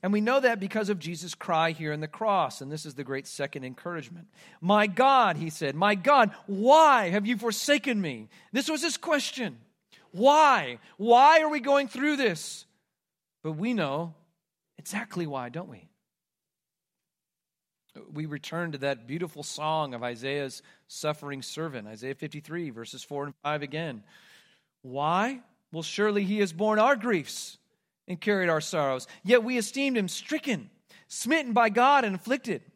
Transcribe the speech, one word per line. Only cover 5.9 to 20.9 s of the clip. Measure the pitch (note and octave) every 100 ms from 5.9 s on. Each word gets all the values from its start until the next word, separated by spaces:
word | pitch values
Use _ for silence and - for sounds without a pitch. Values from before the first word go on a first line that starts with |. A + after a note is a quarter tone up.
| G#3
God, | F3+ C#4+ G#3+ - -
why | G3 A3+ D4+ D#4 C4 F#3+
have | F#3+ G#3
you | A#3+
forsaken | A#3 G#3+ - C#4+ - A#3
me?" | F3+ A#2+ A2 _ _
This | A#3 C#4
was | D#4
his | D#4+ B3+
question. | - D4 - - A3 A#2 _ _ _ _ _
Why? | F3 B3 D4 D4+ A#3+ C#3+ A#2+ - _
Why | G#3 A#3+ C#4 D#4+
are | D#4
we | D4+
going | B3+ C#4 C#4
through | - C#4+ D4
this? | B3 D#3+ - - - _ _ _ _ _ _ _
But | D#3
we | D#3 G#3+
know | A#3+ D3+ C#3 E3+ D#3+ _ _ _ _ _ _
exactly | - G3+ G#3+ - E3
why, | C#3 A#2+
don't | C3 F#3
we? | G#2+ _ _ _ _ _ _ _ _ _ _ _ _ _ _ _ _ _ _ _ _ _ - -
We | D3 D#3
return | D3 - D#3+ E3+
to | D3
that | C#3 C3 A#2
beautiful | D3 E3+ D#3
song | D3 - D3+ D#3 D3 B2
of |
Isaiah's | A#2+ A#2+ C3 C#3+ C#3 - _ _
suffering | _